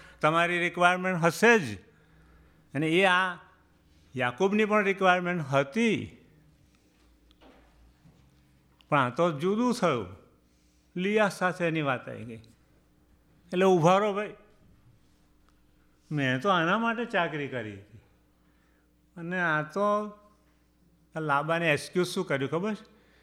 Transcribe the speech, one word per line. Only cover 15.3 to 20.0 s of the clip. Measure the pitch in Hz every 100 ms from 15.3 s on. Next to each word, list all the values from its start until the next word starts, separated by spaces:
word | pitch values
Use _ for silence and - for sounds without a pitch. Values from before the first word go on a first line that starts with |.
| _ _ _ _ _ _ _ -
મેં | 151 135 131
તો | 202
આના | 180 165 214
માટે | 233 226
ચાકરી | 233 190 170 156 135
કરી | 123 107
હતી." | 98 95 107 _ _ _ _ _ _ _ _ _ _ _ 175
અને | 170 185
આ | 175 151
તો | 151 196 208 208